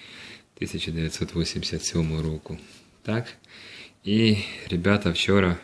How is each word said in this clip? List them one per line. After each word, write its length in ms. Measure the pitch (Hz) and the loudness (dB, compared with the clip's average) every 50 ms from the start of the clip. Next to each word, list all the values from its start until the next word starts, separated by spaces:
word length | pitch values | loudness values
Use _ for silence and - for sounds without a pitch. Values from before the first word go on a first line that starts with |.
| - - - - - - - - _ _ _ - | -20 -20 -20 -20 -18 -18 -20 -20 _ _ _ -8
тисяча 320 | - - - 85 - - | -8 -6 -6 -6 -6 -4
дев'ятсот 440 | 80 82 80 80 - - 87 82 - | -4 -2 -2 -4 -2 -4 -6 -4 -2
вісімдесят 500 | 85 82 - - 87 82 - - 80 - | -2 -2 -2 -4 -6 -6 -4 -6 -4 -6
сьомого 360 | - - 85 82 80 80 78 | -2 0 0 0 0 0 -2
року. 360 | 78 80 78 78 - - 80 76 - - - - - _ _ _ | -2 -2 -4 -6 -8 -10 -14 -14 -14 -18 -20 -20 -20 _ _ _
Так, 260 | _ - 107 117 123 - - - _ _ - - - - - - - - _ _ _ | _ -4 -2 -2 -2 -6 -12 -20 _ _ -20 -20 -20 -20 -18 -20 -20 -20 _ _ _
і, 340 | 95 104 110 113 110 107 101 95 - - - - - | 2 4 6 6 6 4 4 0 -8 -10 -12 -8 -4
ребята, 400 | 95 87 87 98 101 101 - 87 | -2 2 4 4 4 4 4 0
вчора 460 | 85 - - - 98 101 95 90 87 85 | 0 0 2 4 4 6 6 4 2 0